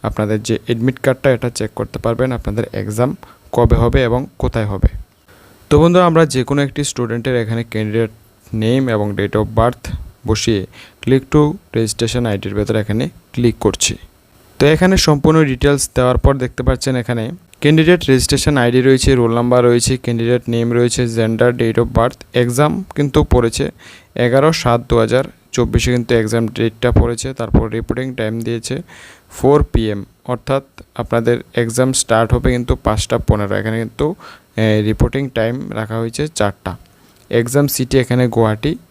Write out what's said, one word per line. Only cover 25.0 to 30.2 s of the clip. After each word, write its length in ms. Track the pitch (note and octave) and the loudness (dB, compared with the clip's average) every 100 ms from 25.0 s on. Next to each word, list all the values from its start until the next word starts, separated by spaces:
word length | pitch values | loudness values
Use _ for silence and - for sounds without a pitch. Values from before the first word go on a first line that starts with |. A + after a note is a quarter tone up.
হাজার 220 | A2+ B2 C3+ _ _ - | 2 0 -2 _ _ -4
চব্বিশে 340 | A#2 A#2+ B2 B2 | 0 0 0 -2
কিন্তু 160 | A#2 A#2+ | 2 0
এক্সাম 240 | G#2+ A#2 A2+ G#2+ | 2 -2 -2 -2
ডেটটা 320 | A2+ A2 B2 - | -4 0 0 2
পড়েছে। 280 | A#2+ A#2 C3+ C3 | 0 -2 -8 -8
তারপর 240 | A2+ - A2+ A2+ | -2 -2 -2 -6
রিপোর্টিং 300 | A2+ B2 C3 B2 | -6 -6 -6 -6
টাইম 140 | A2 A2+ A2+ | -4 -4 -6
দিয়েছে 280 | A#2 - C3+ - - - - _ - | -8 -6 -10 -10 -20 -20 -20 _ -2
ফোর 220 | B2+ D3 C#3+ | 4 4 2
পি 120 | - A2 | 0 0
এম, 60 | G2+ - _ | -4 -10 _